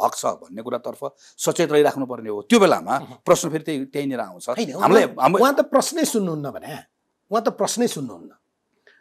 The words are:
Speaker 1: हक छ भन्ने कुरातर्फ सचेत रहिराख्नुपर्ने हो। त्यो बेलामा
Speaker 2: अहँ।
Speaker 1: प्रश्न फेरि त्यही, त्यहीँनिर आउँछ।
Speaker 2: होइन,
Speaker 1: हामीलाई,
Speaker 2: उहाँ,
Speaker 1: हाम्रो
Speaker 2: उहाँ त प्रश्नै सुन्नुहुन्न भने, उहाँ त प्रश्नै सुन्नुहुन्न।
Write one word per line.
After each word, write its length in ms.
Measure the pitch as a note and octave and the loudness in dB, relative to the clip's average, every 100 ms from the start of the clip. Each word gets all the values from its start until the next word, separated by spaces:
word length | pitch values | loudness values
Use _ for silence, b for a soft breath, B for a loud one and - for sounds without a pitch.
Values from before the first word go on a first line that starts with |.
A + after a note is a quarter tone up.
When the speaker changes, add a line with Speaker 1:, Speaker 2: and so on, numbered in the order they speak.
Speaker 1:
हक 140 | A#2+ - | -2 -2
छ 80 | B2+ | -4
भन्ने 360 | - E2+ G2 A#2+ | -6 -10 -14 -8
कुरातर्फ 480 | A#2+ B2 A2+ C#3 - b b | -8 -8 -12 -12 -14 b b
सचेत 340 | - D#3 D#3+ | -2 0 2
रहिराख्नुपर्ने 580 | D3 D3 C#3 B2+ A#2+ A2+ | 4 2 0 -6 -8 -8
हो। 120 | G#2 - | -8 2
त्यो 100 | A#3 | 4
बेलामा 360 | F#3 G#2 E2+ C3 | 6 4 0 -6
Speaker 2:
अहँ। 240 | B2+ B2+ | -6 -4
Speaker 1:
प्रश्न 280 | - E3+ E3 | 0 2 0
फेरि 140 | D#3 | -6
त्यही, 220 | D3+ D3 C3+ | -6 -6 -6
त्यहीँनिर 340 | D3 C#3+ B2 | -6 -6 -6
आउँछ। 300 | G2+ F2+ - | -8 -10 -8
Speaker 2:
होइन, 240 | E3 A#3 - | -4 -6 0
Speaker 1:
हामीलाई, 220 | B2 G#3 | 4 6
Speaker 2:
उहाँ, 120 | D3+ A2+ | 4 2
Speaker 1:
हाम्रो 200 | C3 F#3+ | 4 6
Speaker 2:
उहाँ 100 | C4 | 4
त 80 | C#4+ C#4+ | 4 2
प्रश्नै 360 | C4+ - D#4+ D#4 | 2 0 -2 -2
सुन्नुहुन्न 440 | A3+ F#3 D#3 C#3+ | 0 -2 -4 -8
भने, 240 | - - D#3 - _ _ _ - | -10 -14 -16 -18 _ _ _ -4
उहाँ 140 | A3 A3+ | -2 -2
त 40 | |
प्रश्नै 340 | - G3 - A#3+ | -2 -2 0 -2
सुन्नुहुन्न। 420 | E3 B2+ G2+ - _ _ _ _ _ _ b | -2 -10 -12 -20 _ _ _ _ _ _ b